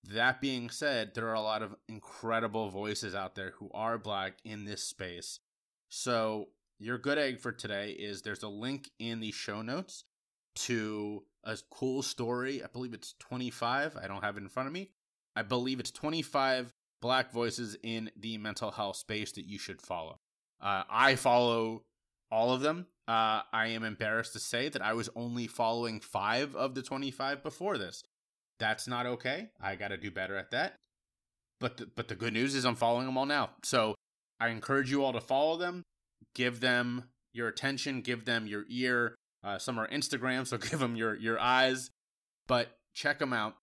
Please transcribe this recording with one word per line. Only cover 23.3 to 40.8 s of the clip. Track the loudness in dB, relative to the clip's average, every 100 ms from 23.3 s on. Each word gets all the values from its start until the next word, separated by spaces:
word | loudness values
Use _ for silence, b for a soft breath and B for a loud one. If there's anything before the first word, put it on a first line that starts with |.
| 4 0
I | 0 2
am | 0
embarrassed | -2 -2 0 0 0
to | -6
say | -2 0 0
that | 0
I | 0
was | 0 -2
only | -4 -4 -2 -4
following | 0 0 2 -2 -4
five | -4 -2 2 2 2
of | 0 -2
the | -2
twenty-five | -6 -4 -4 -4 -4 -2
before | -6 -6 -2 -2
this. | -4 -10 -18 _ _ _ _ _
That's | 0 0 -2
not | -2 0
okay. | -2 -2 -4 -6 _
I | -6 -4
gotta | -4 -4
do | -6
better | -4 -2 -4
at | -2
that. | -2 -2 -4 _ _ _ _ _ _ _ _
But | -6 -6
the, | -10
but | -8 -8
the |
good | -4 -2
news | 2 2
is | 4
I'm | 2
following | 4 4 4 2
them | 0
all | 2
now. | 0 0 -4
So | 2 4 4 0 _ _ _ _
I | 0
encourage | 0 2 2 4
you | 2
all | 2
to | 0
follow | 2 4 4 2
them, | -2 -4 -12 _ _ _ -16
give | 0 0 2
them | 2 4 2 -2 -6 _ _
your | -4 -4
attention, | 0 -2 -2 -2 -2
give | -2 -2
them | 0 0 0
your | -6 -4
ear. | 0 2 4 2 -2 _ _
Uh, | -6 -4
some | -2 -2
are | -2
Instagram, | -2 -2 0 0 0 0
so | -2
<laughs> |
give | -2 0